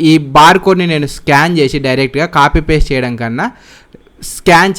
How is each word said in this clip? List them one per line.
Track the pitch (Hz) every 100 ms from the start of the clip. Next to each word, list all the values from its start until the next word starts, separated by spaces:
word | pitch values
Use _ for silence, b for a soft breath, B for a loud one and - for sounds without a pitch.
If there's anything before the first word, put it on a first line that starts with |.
| 160
ఈ | 160 139 147
బార్ | 160 190 190
కోడ్ని | 185 175
నేను | 156 143 -
స్కాన్ | - 139 165 170
చేసి | 135 117 135
డైరెక్ట్గా | 131 135 139 170 156
కాపీ | 143 160 151
పేస్ట్ | 156 -
చేయడం | 131 123 117
కన్నా | 117 120 220 B B B B - _ _ - -
స్కాన్ | - 165 190